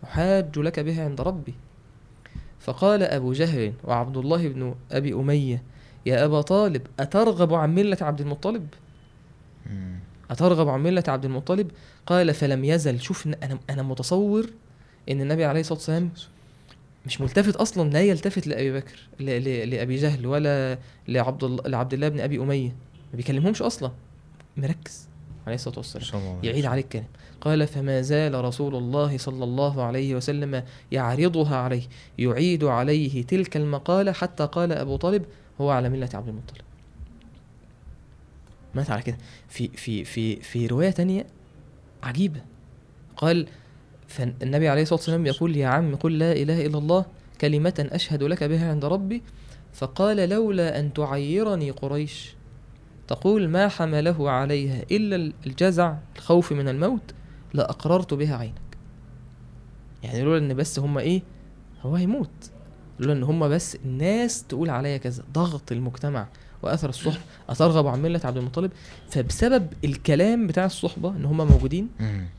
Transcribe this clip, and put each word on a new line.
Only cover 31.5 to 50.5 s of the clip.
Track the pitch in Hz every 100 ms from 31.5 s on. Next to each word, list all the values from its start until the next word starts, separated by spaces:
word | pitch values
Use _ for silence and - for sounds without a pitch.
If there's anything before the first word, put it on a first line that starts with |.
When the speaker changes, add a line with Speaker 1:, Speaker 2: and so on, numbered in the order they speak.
| 135
Speaker 1:
عليه، | 127 123 123 - - -
يعيد | 120 120 170 170
عليه | 147 117 135 151 143 139
تلك | 123 185 185 151
المقالة، | 147 143 143 185 202
حتى | 185 180 - 147
قال | 170 175
أبو | 151 135 135
طالب: | 170 202 175 - - -
'هو | 143
على | 135 123
ملة | 131 123
عبد | 107 117
المطلب.'" | 110 - - - - - - - - - - - - - - - - - - - - - - - 127
مات | 143
على | 104
كده. | 120 120 - - -
في، | - 120
في، | - - 107
في، | 78 - 113 107
في | - 120 117
رواية | 123 180
تانية | 185 180 190 - - - - - - - -
عجيبة، | 131 123 196 151 - - - - - - - -
قال، | 156 170 156 - - - - - -
فالنبي | - 123 127 127 143 156
عليه | 143
الصلاة | 156 165
والسلام | - 165 160
يقول: | 131 170 151
"يا | 135
عم، | 135 165 139
قل | 165 160
لا | 165
إله | 151 143 165 151
إلا | 151
الله، | 151 180 190 - - -
كلمة | 147 147 156 185 151
أشهد | 175 - 151
لك | 139 175
بها | 147 160 165
عند | 151 143
ربي." | 185 196 233 - - - - -
فقال: | - 131 - 196 214 175
"لولا | 208 220